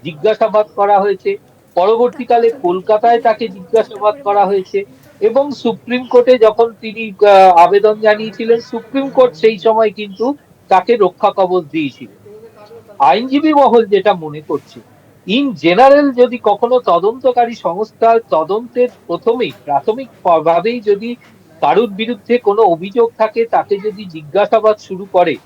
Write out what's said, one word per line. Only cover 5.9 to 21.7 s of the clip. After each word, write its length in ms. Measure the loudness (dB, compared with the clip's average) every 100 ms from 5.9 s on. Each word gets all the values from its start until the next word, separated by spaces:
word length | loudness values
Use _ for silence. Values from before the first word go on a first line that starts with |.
| -8 0
কোর্টে 320 | 0 4 4
যখন 360 | 4 2 -2 -2
তিনি, 300 | -14 -12 -12 0 4
আহ, 320 | 8 8 6
আবেদন 420 | 6 4 2 0
জানিয়েছিলেন, 600 | 0 0 -4 -8 -2 -2
সুপ্রিম 500 | -2 -12 -8 -6 -4
কোর্ট 240 | 2 0 2
সেই 240 | 0 0
সময় 300 | 0 2 0
কিন্তু 460 | -2 -14 -6 -6 -6 _ _ _
তাকে 280 | 0 2 0
রক্ষা 360 | 0 0 -4 0
কবচ 280 | -2 -2 -4
দিয়েছিল। 420 | -6 -8 -10 -20 _ -20 -20 -20 _ -20 -20 -20 0
আইনজীবী 540 | 2 2 0 -2 0
মহল 320 | 2 4 4 2
যেটা 280 | 0 0
মনে 280 | -2 -6 -14
করছে, 380 | -8 -8 -8 -20 -20 _ _ _ -6
in 240 | -4 -4
general 640 | -2 0 4 6 6 2
যদি 240 | 2 0 0
কখনো 360 | -4 -2 -2 -2
তদন্তকারী 760 | 0 0 0 -2 -2 0 -2 -4
সংস্থা 640 | -8 -6 -10 _ 2 2 0
তদন্তের 580 | -4 -2 -6 -6 -4 -4 -4 _
প্রথমেই, 440 | -6 -4 -2 -4 -8
প্রাথমিক 440 | -6 -4 -4 -6 -8 _
ভাবেই 580 | 0 0 2 0 -2 -4
যদি 340 | -2 -2 -4 -12 _ _ _ -6
কারুর 280 | 0